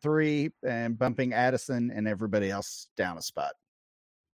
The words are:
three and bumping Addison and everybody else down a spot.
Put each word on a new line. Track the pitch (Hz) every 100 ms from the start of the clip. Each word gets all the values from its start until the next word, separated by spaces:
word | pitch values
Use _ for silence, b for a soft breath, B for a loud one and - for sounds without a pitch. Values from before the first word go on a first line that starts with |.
three | 147 156 151 147 156 - 135
and | 117 117 113
bumping | 127 120 127
Addison | 117 127 131 - 123 120
and | 104 107
everybody | 101 110 104 98
else | 98 - - - -
down | 90 85
a |
spot. | - - 71 - _ _ _ _ _ _ _